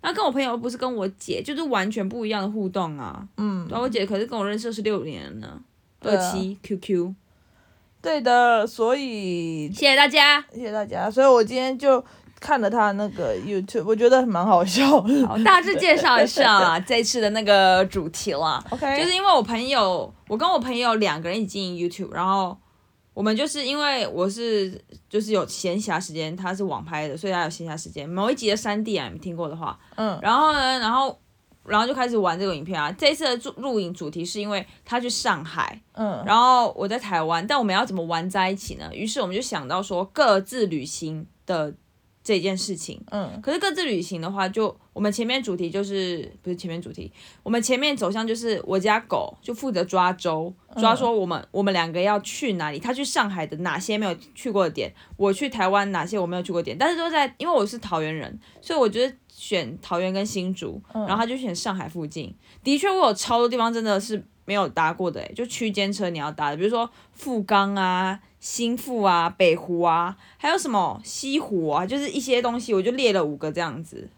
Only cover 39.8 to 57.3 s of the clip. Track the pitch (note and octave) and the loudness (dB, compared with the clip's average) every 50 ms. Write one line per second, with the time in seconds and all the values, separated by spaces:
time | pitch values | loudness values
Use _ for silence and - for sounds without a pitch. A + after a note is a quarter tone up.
39.8 | G3+ - G3 F3 F#3+ F#3+ _ - C#4+ A#3+ G3+ F#3+ F#3+ - B3 B3+ A3 F#3 D#3+ D3 | -4 -2 -4 -4 -4 -4 _ 4 6 6 6 4 2 -2 -2 -2 -2 0 0 -4
40.8 | B2+ - - - E3+ D#3 D#3+ D#3 D#3 - _ _ _ - F#3 D#3+ D3+ D3 D3 _ | -6 -6 -10 -8 -8 -8 -8 -8 -12 -14 _ _ _ -4 -2 -2 -2 -4 -8 _
41.8 | _ _ _ _ _ _ _ _ _ - G#3+ F#3 E3 G3 F#3+ F#3 F#3 - F#3+ E3 | _ _ _ _ _ _ _ _ _ -2 0 0 0 0 -2 -2 -4 -6 -6 -8
42.8 | - - - - - - G#3 G#3 F#3 C3+ - G#3 G#3+ C4+ D4+ - F#4+ G4 D#4 F#4 | -8 -12 -14 -16 -14 -8 -8 -6 -6 -6 -10 -8 -4 -4 -4 -2 -2 -2 -2 -2
43.8 | F4 C#4+ G#3+ F3 E3+ - F#3+ E3 D#3+ F3 G3 G3 F#3+ F#3 G3 A3 A3 G3+ - _ | -4 -2 -2 -4 -4 -6 -8 -8 -8 -6 -4 -2 -2 -2 0 -2 -2 -2 -4 _
44.8 | _ _ _ - G3+ G#3 G3+ A#3 A#3 A3+ B3+ C4+ A#3+ G#3+ F3+ F3 F3+ E3+ E3 G3 | _ _ _ -2 -2 -2 -2 -2 -2 -2 -2 -2 -2 -4 -4 -4 -4 -4 -2 -4
45.8 | G3+ G3 G3+ G3 F#3+ F3+ F3 D#3+ - - - - _ F3+ F3+ F3 - F3+ E3 F3 | -4 -2 -4 -4 -2 -2 -4 -6 -8 -12 -16 -12 _ -8 -8 -8 -8 -8 -8 -8
46.8 | F3 - - - E2+ - _ - - - - _ _ G3+ A3+ A#3 A3+ A#3+ C4 B3 | -10 -12 -14 -14 -14 -16 _ -20 -20 -20 -20 _ _ -2 -2 0 2 0 0 2
47.8 | C#4+ D4+ C#4+ A3 G#3 F3+ G3+ A3 A3+ A3 A3+ A3+ A#3 A#3 G#3 F3 - - F#3+ G3 | 2 0 0 0 -2 -2 -2 -2 -2 -2 -4 -2 -2 -4 -4 -4 -2 -2 -2 0
48.8 | F3+ G#3+ G#3 A3+ A3+ - F3+ A#2+ D#2 - - _ _ - A#3+ - C#4+ C4 G#3+ F3 | 2 2 0 0 0 -2 -4 -4 -4 -6 -10 _ _ -10 -8 -6 -6 -4 -2 -2
49.8 | F3 F3+ G3 F#3 F3+ F3+ F#3 F3+ - F3 D#3+ D#3 D#3+ F3+ F#3 _ _ _ - A#3 | -2 0 2 2 2 2 0 -2 -4 -4 -2 -2 -4 -8 -10 _ _ _ -4 2
50.8 | A3 A3 A3+ B3 C4 A#3 A#3 G#3+ F#3+ F3 E3 C3+ - _ - F#3+ G3+ G3+ F#3+ F3 | 4 4 4 4 2 0 0 0 0 -2 -4 -6 -8 _ -4 0 0 2 2 0
51.8 | E3 E3 D#3+ F3 F3+ G3+ G#3 G3+ G#3 - - - D4 B3 G3 F3 D#3 D3+ C#3+ D#3 | 0 -2 -2 0 2 2 2 0 -2 -6 -10 -6 -4 -4 -2 -2 -4 -4 -6 -6
52.8 | G3 A#3+ B3+ C4 C#4+ C4 - E4 A#3 G#3 F#3+ F3 D#3+ - D#3+ D#3 F3+ F3+ D3 F3+ | -6 -6 -4 -4 -4 -2 0 0 0 0 -2 -6 -6 -6 -6 -6 -4 -4 -4 -4
53.8 | F#3 - G#3 G#3 G#3+ F#3+ E3+ - - _ _ - - B3+ G3 G3+ F#3 D#3+ D3+ - | -4 -4 -4 -2 -2 -2 -4 -6 -10 _ _ -10 -8 -2 0 2 0 0 0 -4
54.8 | G#2+ D2+ - - - _ - - G3 G3 G3 G3 D4 C4+ A#3 A3+ F#3 F#3 G3 G3+ | -8 -8 -8 -16 -20 _ -4 0 0 2 2 0 -2 -6 -2 0 0 2 2 2
55.8 | G3 G3+ F#3+ E3+ D3+ F3 G#3+ G3+ F3+ E3+ F3 F3+ F3 - - E3+ E3+ - A2 D#3+ | 0 0 -2 -4 -4 -2 -2 -4 -2 -2 -4 -6 -6 -4 -4 -4 -4 -4 -2 0
56.8 | B3+ E4 F4 D#4+ E4 E4+ D#4 D4+ C#4 B3 | 0 0 0 -2 -4 -2 0 0 0 0